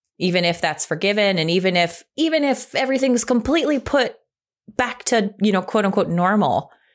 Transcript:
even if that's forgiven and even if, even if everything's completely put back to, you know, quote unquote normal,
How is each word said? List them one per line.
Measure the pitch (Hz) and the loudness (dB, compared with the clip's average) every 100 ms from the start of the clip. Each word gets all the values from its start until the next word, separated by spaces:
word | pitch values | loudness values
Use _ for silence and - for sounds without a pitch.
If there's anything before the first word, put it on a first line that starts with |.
| _ - | _ -4
even | 180 175 | -2 0
if | 175 170 | 0 0
that's | 165 151 - | -4 -4 -4
forgiven | 156 190 208 202 180 | -2 -2 0 0 0
and | 160 | 0
even | 180 185 180 | 0 2 0
if, | 170 - - - | 0 -4 -12 -2
even | 320 320 | 0 0
if | 285 247 - - | 0 -2 -2 -4
everything's | 262 262 262 240 | 0 0 2 0
completely | - 240 247 330 285 285 | 2 0 0 0 0 -2
put | - 285 233 - _ _ _ _ - - | 0 0 0 -6 _ _ _ _ -14 -4
back | 240 - - | -4 -4 0
to, | 233 196 - | 0 0 0
you | 208 | 0
know, | 190 | 0
quote | 185 220 196 | 0 0 2
unquote | 196 170 | 0 0
normal, | 170 180 208 151 92 - _ _ | 2 2 2 2 0 -4 _ _